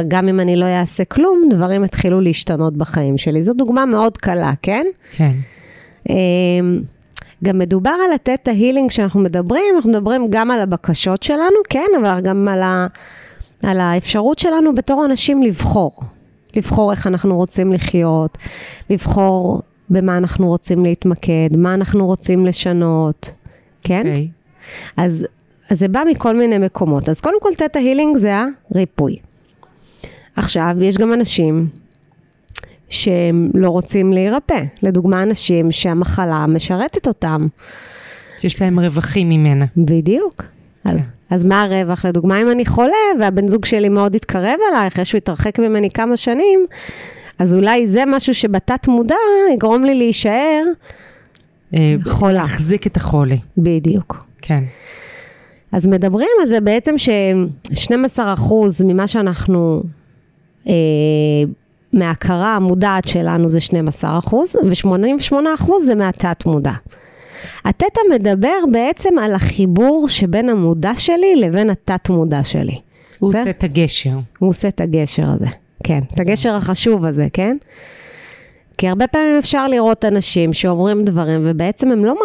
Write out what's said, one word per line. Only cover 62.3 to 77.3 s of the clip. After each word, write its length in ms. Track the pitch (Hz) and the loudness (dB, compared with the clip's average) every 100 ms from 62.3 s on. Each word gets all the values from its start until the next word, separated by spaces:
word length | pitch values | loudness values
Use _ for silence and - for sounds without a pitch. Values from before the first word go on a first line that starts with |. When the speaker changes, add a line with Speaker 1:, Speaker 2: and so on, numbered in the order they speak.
| 175 208 196 | 0 0 0
Speaker 1:
המודעת 520 | 185 180 202 190 - | 0 2 0 0 -2
שלנו 420 | 175 170 170 165 | -2 0 0 2
זה 100 | 165 | 0
שנים 280 | - 170 160 | 0 -2 -2
עשר 280 | - 156 165 | -4 -2 -4
אחוז, 360 | - 233 359 - 190 | 0 0 0 0 0
ושמונים 480 | 180 196 185 226 277 | 0 0 0 0 -2
ושמונה 380 | - 277 311 | 0 0 0
אחוז 320 | 311 - 392 269 | 0 0 2 2
זה 100 | 214 | 2
מהתת 500 | 190 - 180 160 170 | 0 -2 -4 -2 -2
מודע. 280 | 151 139 123 - - - - - - - - 196 | 0 -2 -6 -12 -20 -20 -20 -20 -20 -20 -8 -6
התתא 340 | - 392 453 415 | -2 -2 2 2
מדבר 440 | 254 202 196 247 381 320 | 2 2 0 0 0 2
בעצם 460 | 233 254 - 381 330 | 0 0 -2 0 2
על 120 | 214 | 0
החיבור 760 | 190 - - 185 175 262 311 294 | 0 -2 0 0 4 4 2 0
שבין 400 | - 190 196 247 | 0 0 0 0
המודע 420 | 220 170 165 185 240 | 0 0 0 -2 -2
שלי 380 | - 339 381 330 | 0 2 4 4
לבין 340 | 180 185 214 | 2 2 0
התת 400 | 185 - 185 - | 0 -4 -4 0
מודע 340 | 175 160 143 | 0 0 0
שלי. 360 | 135 151 139 131 - _ _ _ | -2 -4 -4 -6 -14 _ _ _
Speaker 2:
הוא 100 | 196 | 0
Speaker 1:
בסדר? 100 | 208 | 0
Speaker 2:
עושה 100 | 233 | -2
את 140 | 180 | -4
הגשר. 540 | 185 147 156 - 135 135 120 _ | -2 0 -2 -2 -4 -4 -8 _
Speaker 1:
הוא 100 | 185 | -2
עושה 180 | 175 202 | 0 -2
את 140 | - | -4
הגשר 480 | 165 156 147 - 151 | -2 -2 -2 -2 -2
הזה, 180 | 143 127 - _ - | -2 -4 -6 _ -8
כן. 160 | - 151 131 | -2 -2 -2
את 60 | 160 | -4
הגשר 360 | 180 214 240 208 | -2 0 0 -2
החשוב 500 | 185 180 233 208 165 | -2 -2 0 0 0
הזה, 220 | 147 143 | -2 -2